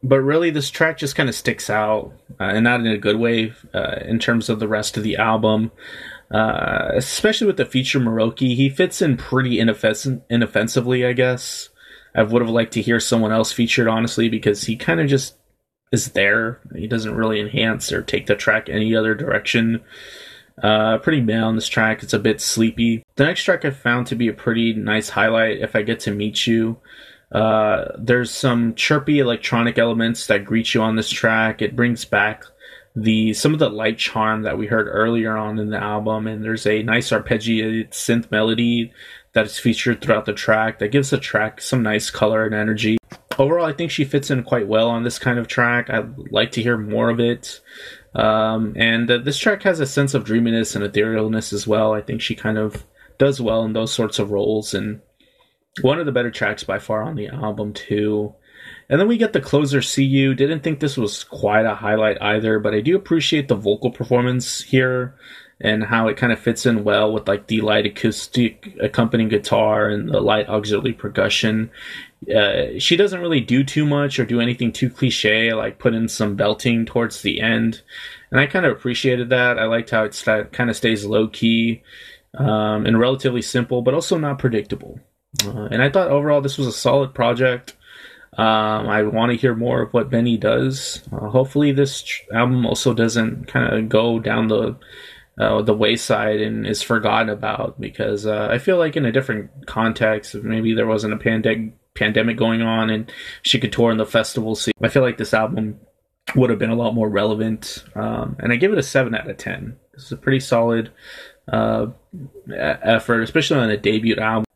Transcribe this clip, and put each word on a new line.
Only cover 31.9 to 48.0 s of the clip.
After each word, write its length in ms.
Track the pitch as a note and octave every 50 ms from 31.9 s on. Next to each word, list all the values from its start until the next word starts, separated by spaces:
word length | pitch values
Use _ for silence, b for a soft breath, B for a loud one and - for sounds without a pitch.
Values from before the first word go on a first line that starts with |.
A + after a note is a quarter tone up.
| A#2+ A2+ -
back 400 | - - G#2 G2+ G#2+ G#2+ - - - _ B B B B B B B _
the, 380 | - G#2+ A2 A2 A2 A2 A2 G#2+
some 200 | G#2 - D3 D#3
of 60 | D#3
the 100 | D#3 G#2+
light 300 | G#2 G#2+ A2 A2+ A2+ -
charm 420 | - - - A2+ A2 A2 A2 G#2+
that 160 | A2 G#2 - F#2
we 100 | G#2+ G#2
heard 200 | A#2 A2+ G#2+ -
earlier 480 | - G2+ A2 A2+ A#2 A#2 A2+ A2+ A2 A2
on 220 | G#2+ G#2+ G#2+ A2
in 100 | G#2+ G#2
the 80 | G#2+ G2+
album, 500 | - G#2 G#2+ G#2+ G#2+ A2 A2 A2 G#2+ A2
and 160 | A2 G#2+ G#2+
there's 220 | G#2+ A2 A2 -
a 180 | G#2 G#2+ G#2+ G#2+
nice 280 | A#2 A2+ A#2+ A#2+ -
arpeggiated 800 | - G#2+ - - B2 A2+ G#2 A2+ A2+ A2 A2 A2 A2 A2+ A2 -
synth 380 | - - - - A#2 A#2 A2+ -
melody 600 | - G#2+ A2 A2 A2 A2+ A#2+ A#2+ A#2+ A#2 A2+ A#2 B B B B B B B B _
that 120 | A2+ G#2+
is 140 | G#2 - -
featured 420 | - A#2+ A2 - - B2 A#2 -
throughout 240 | - - A2+ G#2+ G#2+
the 80 | - G#2
track 460 | - - - A2 A2 A2 A2 A2+ -
that 120 | - G#2
gives 200 | A#2+ C#3+ C#3 C#3
the 80 | - -
track 420 | - - - G#2+ A2 A2 - -
some 220 | - - - C3 A#2
nice 260 | G#2+ G#2+ G#2+ G#2+ -
color 360 | - - - G#2+ A2 A2 A2
and 100 | A2 G#2+
energy. 420 | G#2+ G#2+ G#2+ A2 G#2+ A2+ G#2+ A2 A2+ _ _ - - _ _ - -
Overall, 300 | C3+ C#3 D#3+ F3 E3+ D#3
I 60 | D3
think 180 | C#3 E3+ D#3+
she 120 | - - D3
fits 280 | C3+ - D3 C3+ -
in 120 | C#3+ C3 A#2+
quite 240 | - - A#2+ G#2+ G2
well 220 | A2 A2 A2+ A#2
on 140 | A#2 A#2 A#2
this 160 | A#2+ A2+ -
kind 180 | - B2+ A#2+ A#2+
of 80 | A#2 A2+
track. 420 | - - A#2+ A#2+ A#2+ A#2+ A#2 -
I'd 280 | - A2+ G#2 A2+ C3+ C3+ - -
like 200 | - G#2 A2+ A2+ -
to 100 | B2 A2
hear 140 | B2 A#2+ A2
more 320 | G#2+ G#2 G#2+ A#2 A#2 A#2
of 100 | A#2 A#2
it. 420 | A#2+ A#2 A#2+ A#2+ - - - - B B B B B B B B